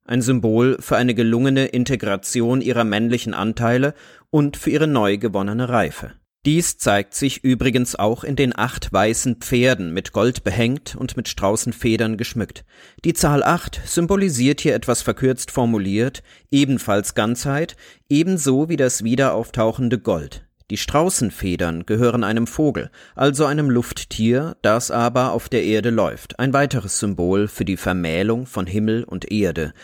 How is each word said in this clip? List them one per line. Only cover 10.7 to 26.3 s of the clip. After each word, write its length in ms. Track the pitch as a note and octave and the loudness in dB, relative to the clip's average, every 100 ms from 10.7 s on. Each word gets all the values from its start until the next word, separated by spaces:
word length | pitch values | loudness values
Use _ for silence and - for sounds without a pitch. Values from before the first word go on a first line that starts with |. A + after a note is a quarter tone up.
| C#3 - | -2 -8
und 220 | - B2+ - | -8 -8 -6
mit 100 | - | -8
Straußenfedern 920 | - G2+ A2 - - A#2+ A2+ A2+ G#2+ | -2 0 0 -2 -2 0 2 0 -2
geschmückt. 480 | A#2 A#2 F#2+ - - - - - | -6 -6 -8 -10 -20 -20 -20 -6
Die 120 | E3 | -2
Zahl 280 | E3 D#3 C#3+ | 2 2 4
acht 380 | - E3+ - - - | 2 0 -2 -10 -4
symbolisiert 760 | - E3+ G3 G3 B2+ B2+ D3 | 0 2 2 2 2 2 2
hier 140 | D#3 | 0
etwas 260 | A2+ - A#2+ | 0 0 -2
verkürzt 500 | - G#2+ C3 B2+ - | -2 0 0 0 -4
formuliert 720 | - A#2+ A2 G2 G2+ B2+ - - - - | 0 2 2 0 0 -2 -6 -18 -20 0
ebenfalls 640 | C#3 C#3 B2+ - G2+ G2 | 2 2 0 0 0 0
Ganzheit, 600 | - G#2+ A#2+ D3 C#3 E3+ - - - - | 0 0 -2 -2 -2 -4 -10 -20 -12 0
ebenso 580 | C#3+ E3 F#3 C#3 C3 D#3+ | 2 2 0 2 2 2
wie 80 | D#3+ | 0
das 280 | B2+ - | 0 0
wiederauftauchende 920 | A2+ C3 C3+ F2+ A2+ - A2 A2+ A#2+ A2+ | 0 2 2 0 -4 0 0 0 0 -2
Gold. 480 | A2 F2 C#2 - - _ - | -2 -2 -4 -14 -20 _ -10
Die 80 | G#2 | -8
Straußenfedern 1080 | - D3 F3 - G#2+ - G2 F2 F2 E2 | -2 0 0 0 -2 -2 -4 -2 -2 -4
gehören 400 | F2+ A2 A#2+ A#2 | -2 2 2 2
einem 220 | G2+ A2+ A#2 | 0 0 -2
Vogel, 440 | - D3+ A2 - - - | 0 0 -2 -6 -14 -12
also 300 | - C#3 C#3 | 0 0 2
einem 240 | D3+ D3 D3 | 0 2 2
Lufttier, 880 | A#2+ A#2+ - - - A2 B2 D#3+ - | 2 0 -8 -10 -2 2 2 -2 -2
das 280 | G#2 A2+ - | 0 2 0
aber 420 | A#2 A#2 B2+ B2+ | 0 0 0 0
auf 180 | G#2 - | -2 -2
der 120 | A#2+ | -2
Erde 280 | F2 G#2+ A2+ | 2 0 2
läuft. 480 | A2+ F2 A1+ - | 2 0 -2 -10